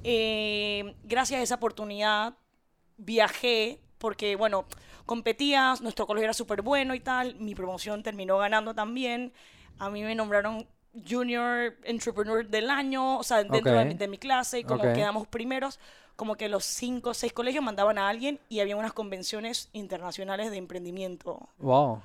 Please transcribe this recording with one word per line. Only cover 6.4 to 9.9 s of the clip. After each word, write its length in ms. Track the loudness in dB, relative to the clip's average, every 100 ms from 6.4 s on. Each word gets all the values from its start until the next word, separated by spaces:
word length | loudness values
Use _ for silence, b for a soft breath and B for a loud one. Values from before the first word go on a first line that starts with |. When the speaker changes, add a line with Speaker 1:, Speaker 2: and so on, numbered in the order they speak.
| -2 -2
Speaker 1:
bueno 320 | 2 2 2
y 60 | -2
tal, 360 | -2 -2 -2 -4
mi 180 | -8
promoción 480 | -6 -6 -6 -6 -6
terminó 360 | -6 -4 2 4
ganando 360 | 4 2 2
también. 580 | -4 -4 -2 -2 -4 -6 b b b b -10
A 120 | -8